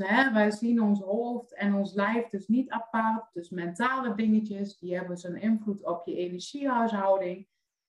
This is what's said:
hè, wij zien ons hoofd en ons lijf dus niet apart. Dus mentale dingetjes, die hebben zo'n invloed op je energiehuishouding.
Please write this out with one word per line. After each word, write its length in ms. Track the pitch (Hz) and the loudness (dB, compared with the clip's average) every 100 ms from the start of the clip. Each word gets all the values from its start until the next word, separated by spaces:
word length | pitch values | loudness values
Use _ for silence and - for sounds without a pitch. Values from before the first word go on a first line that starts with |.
| 190 | 2
hè, 240 | 240 269 | 4 4
wij 180 | 214 208 | 4 4
zien 320 | 208 233 233 | 2 2 4
ons 180 | 214 202 | 4 2
hoofd 540 | 190 220 240 240 - | 2 -2 -2 -6 -8
en 200 | - 202 | -4 0
ons 200 | 202 196 | 0 0
lijf 340 | 190 202 233 233 | 0 0 0 -2
dus 180 | 196 - | -6 2
niet 220 | 247 262 | 2 2
apart. 600 | - - 226 220 220 - | -4 -2 0 0 0 -4
Dus 180 | 175 170 | -12 -8
mentale 640 | 180 175 175 247 262 247 | -6 -6 -2 -2 0 -2
dingetjes, 640 | 202 220 214 214 196 202 - | 0 4 4 2 -4 -6 -8
die 180 | 180 180 | -6 -6
hebben 200 | 180 175 | -4 -8
zo'n 200 | 180 170 | -8 -4
invloed 480 | 214 220 208 196 | 0 0 0 -4
op 220 | - 170 - | -4 -6 -4
je 100 | - | -4
energiehuishouding. 1300 | 180 180 - 285 277 240 226 202 196 190 180 190 - _ _ _ | -4 -6 -10 -6 -2 2 2 2 4 4 2 -6 -12 _ _ _